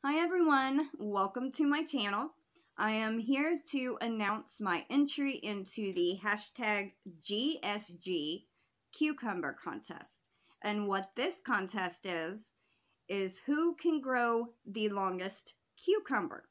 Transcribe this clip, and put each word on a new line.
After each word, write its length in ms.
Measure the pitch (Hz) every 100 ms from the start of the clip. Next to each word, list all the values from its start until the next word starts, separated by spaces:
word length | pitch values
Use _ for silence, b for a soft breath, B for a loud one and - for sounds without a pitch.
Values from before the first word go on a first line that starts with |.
| 277 302
Hey 60 |
everyone, 640 | 339 359 330 277 269 277 302 -
welcome 540 | 208 202 196 247 254
to 120 | -
my 200 | 294 294
channel. 480 | 330 269 208 202 302 _ _ b b -
I 140 | 214
am 300 | 220 220 226
here 360 | 220 269 302 339 -
to 280 | 277 254 240
announce 600 | 233 226 202 214 - -
my 240 | 202 170 -
entry 440 | 269 285 - 277 262
into 480 | - 202 190 - 202
the 260 | 180 175 190
hashtag 720 | 208 214 - - 220 208 196 _ 196 165
G 360 | 151 208 277 320
S 280 | - 208 208
G 580 | 175 185 175 151 175 _ _ _ _ _
cucumber 600 | - 302 285 233 180 156 -
contest. 680 | - - - 160 - - - b b b
And 260 | 208 208 202
what 260 | 190 190
this 240 | - 262 -
contest 680 | - 220 190 214 180 -
is, 480 | 196 170 160 214 214 _ _ _ _ _ -
is 300 | 196 190 185
who 380 | - 294 339 339
can 240 | 330 311
grow 480 | 269 254 240 233 233 - -
the 220 | 202 214
longest 680 | 202 190 185 185 190 - - _ -
cucumber. 720 | - 415 - 254 175 - -